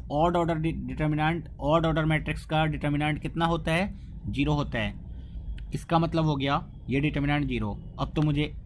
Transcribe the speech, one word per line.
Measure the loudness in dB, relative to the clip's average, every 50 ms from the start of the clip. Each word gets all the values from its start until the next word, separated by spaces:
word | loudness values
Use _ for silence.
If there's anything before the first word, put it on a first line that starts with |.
| -6 -2
odd | 2 4 4 4 4
order | 4 2 2 0
de-, | 0 0 -2 -2 -2 -6 -6
determinant, | -2 0 0 2 2 2 2 2 0 0 -4 -8 -10 -4
odd | 0 4 4 4 4 4
order | 2 2 2
matrix | 2 2 2 0 -2 -4 -4 -4
का | 0 2 2 2
डिटर्मिनेंट | 2 0 0 0 0 0 2 0 0 0 -2
कितना | -4 -4 0 0 2
होता | 2 2 0 2 2
है? | 2 2 2 0 -4 -10 -12 -12 -12 -8 -8 -4
ज़ीरो | 0 0 2 2
होता | 2 2 0 -2 -2 -2
है। | -2 -2 -4 -8 -12 -12 -12 -12 -12 -10 -10 -10 -8 -8 -8 -8 -8 -6 -6
इसका | -6 -2 2 2 2
मतलब | 2 2 2 2 2
हो | 2 2
गया | 2 0 0 0 0 -2 -6 -14 -12 -6 -2
ये | 0 2
डिटर्मिनेंट | 2 2 0 0 0 2 2 2 0 0
ज़ीरो। | -2 -2 -2 -2 -4 -6 -10 -10 -6 -4
अब | -4 -2 2
तो | 2
मुझे | 2 4 4 2 0 -2 -4 -10 -12